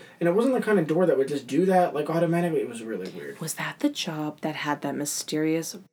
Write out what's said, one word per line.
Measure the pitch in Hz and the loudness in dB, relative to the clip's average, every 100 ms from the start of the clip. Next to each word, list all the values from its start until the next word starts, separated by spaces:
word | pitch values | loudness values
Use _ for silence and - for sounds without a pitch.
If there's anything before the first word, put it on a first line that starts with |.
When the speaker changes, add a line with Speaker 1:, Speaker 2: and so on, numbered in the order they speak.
| - - | -16 -2
Speaker 1:
and | 170 | 2
it | |
wasn't | 185 262 254 | 4 4 2
the | |
kind | - 202 | 4 2
of | 156 | 4
door | 156 175 | 4 4
that | 131 | 4
would | 139 | 2
just | 147 123 | -2 -2
do | 139 185 | 2 4
that, | 185 175 151 | 4 4 2
like, | 147 | -2
automatically. | 165 170 170 175 151 | 0 2 2 2 0
It | 107 | -2
was | 117 | -6
really | 113 98 92 | -8 -8 -8
weird. | 87 143 - | -10 -12 -10
Speaker 2:
Was | 160 - | -8 -6
that | 151 - | -8 -2
the | 294 | -2
job | 294 - 156 151 151 | -2 -6 -6 -6 -6
that | 160 143 | -6 -4
had | 143 147 | -4 -4
that | 143 135 | -4 -4
mysterious | 147 - - 151 156 160 160 190 - | -4 -6 -4 -2 0 0 -4 -12 -18